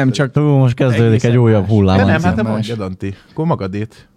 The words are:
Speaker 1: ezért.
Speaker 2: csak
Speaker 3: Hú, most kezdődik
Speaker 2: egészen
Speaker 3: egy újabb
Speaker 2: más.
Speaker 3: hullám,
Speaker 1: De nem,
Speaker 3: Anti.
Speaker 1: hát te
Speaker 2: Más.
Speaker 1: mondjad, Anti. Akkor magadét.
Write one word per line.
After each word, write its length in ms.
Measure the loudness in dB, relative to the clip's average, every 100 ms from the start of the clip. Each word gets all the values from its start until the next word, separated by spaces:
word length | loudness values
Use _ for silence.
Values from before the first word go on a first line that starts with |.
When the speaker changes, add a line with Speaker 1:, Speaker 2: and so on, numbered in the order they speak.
Speaker 1:
ezért. 140 | 0
Speaker 2:
csak 200 | 0 -2
Speaker 3:
Hú, 60 | 0
most 320 | 0 2 2
kezdődik 320 | 0 0 2 2
Speaker 2:
egészen 220 | 2 2
Speaker 3:
egy 60 | 2
újabb 240 | 4 2
Speaker 2:
más. 100 | 2
Speaker 3:
hullám, 260 | 2 4 2
Speaker 1:
De 80 |
nem, 100 | 2
Speaker 3:
Anti. 100 | 2 0
Speaker 1:
hát 80 |
te 80 | -2
Speaker 2:
Más. 100 | -2
Speaker 1:
mondjad, 280 | -4 -6 -8
Anti. 340 | -8 -8 -10 -12 _
Akkor 140 | -6 -4
magadét. 600 | -4 -6 -8 -10 -14 -20